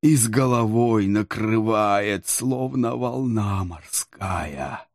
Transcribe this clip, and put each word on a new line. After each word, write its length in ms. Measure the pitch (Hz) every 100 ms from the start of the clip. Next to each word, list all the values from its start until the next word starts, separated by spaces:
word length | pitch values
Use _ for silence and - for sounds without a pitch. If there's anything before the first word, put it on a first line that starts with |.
и 120 | 151 151
с 120 | 113
головой 800 | 113 131 120 113 113 120 110 98
накрывает, 1200 | 104 101 - 107 113 110 107 104 101 104 98 -
словно 680 | - 123 127 131 131 120 123
волна 680 | 123 127 131 110 101 98
морская. 1200 | 90 82 - - - - 95 90 78 69 69 - -